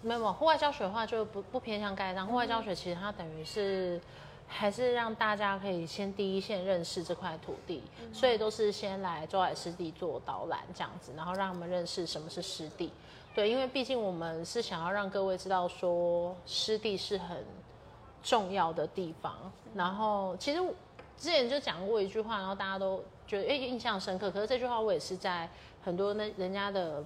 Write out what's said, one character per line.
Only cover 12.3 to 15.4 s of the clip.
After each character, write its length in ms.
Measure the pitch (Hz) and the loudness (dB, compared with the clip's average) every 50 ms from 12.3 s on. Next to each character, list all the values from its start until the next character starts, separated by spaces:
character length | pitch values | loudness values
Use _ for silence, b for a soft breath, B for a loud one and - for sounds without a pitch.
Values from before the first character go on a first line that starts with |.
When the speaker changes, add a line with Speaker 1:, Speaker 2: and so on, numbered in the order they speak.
| - 180 | -8 -6
Speaker 1:
湿 260 | 170 - - - 160 151 | -6 -6 -6 -6 -8 -8
地。 220 | - - 175 147 - B B B B B B B | -4 -4 -6 -6 -6 B B B B B B B
对， 160 | - 220 208 214 | 0 2 4 4
因 80 | 233 | 4
为 100 | 262 262 | 2 2
毕 180 | 254 262 277 247 | 0 0 -2 0
竟 140 | 240 262 240 | 2 0 2
我 120 | 214 190 | 2 0
们 340 | 180 165 165 165 160 160 165 | 0 -2 -4 -4 -2 -4 -4
是 160 | - - 240 | -2 -2 -2
想 240 | 226 - 196 165 165 | -2 -2 -2 -2 0
要 60 | 175 | 0
让 180 | 196 208 202 190 | 2 0 0 0
各 160 | 202 202 196 | 2 2 2
位 140 | 190 185 | 2 2
知 100 | 180 | 0